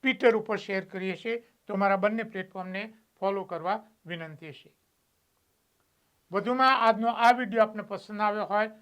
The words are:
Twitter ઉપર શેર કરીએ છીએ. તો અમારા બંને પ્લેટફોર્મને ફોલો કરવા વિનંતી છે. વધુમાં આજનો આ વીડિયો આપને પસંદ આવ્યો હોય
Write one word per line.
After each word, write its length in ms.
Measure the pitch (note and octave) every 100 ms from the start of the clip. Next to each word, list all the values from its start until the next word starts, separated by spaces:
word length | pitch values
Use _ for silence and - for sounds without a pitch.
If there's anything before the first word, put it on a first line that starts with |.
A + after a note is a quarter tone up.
Twitter 280 | C4 - B3
ઉપર 240 | A3 G#3+ G3+
શેર 280 | - G3
કરીએ 320 | F#3+ F#3+ F#3+ F3
છીએ. 220 | A3+ A#3
તો 360 | _ _ -
અમારા 220 | G3+ G3 G3
બંને 260 | G3+ A3
પ્લેટફોર્મને 720 | A3 F#3+ F#3 F#3+ F#3 F#3 A3 A3 _ _
ફોલો 240 | G3 G3
કરવા 420 | F#3 E3+ E3+ G#3+ - _ D#3+
વિનંતી 460 | E3+ D#3+ D#3 D#3+
છે. 200 | C3+ - _ _ _ _ _ _ _ _ _ _ _ _ _ _ _ _
વધુમાં 500 | F#3+ G#3+ B3+ C4 C4
આજનો 260 | A3+ G#3 A3+
આ 220 | A3+ A#3
વીડિયો 320 | B3 B3 A3
આપને 200 | G#3+ G#3+
પસંદ 380 | G#3 G3 - G#3
આવ્યો 240 | G#3+ G#3
હોય 260 | G3+ G#3 A3 -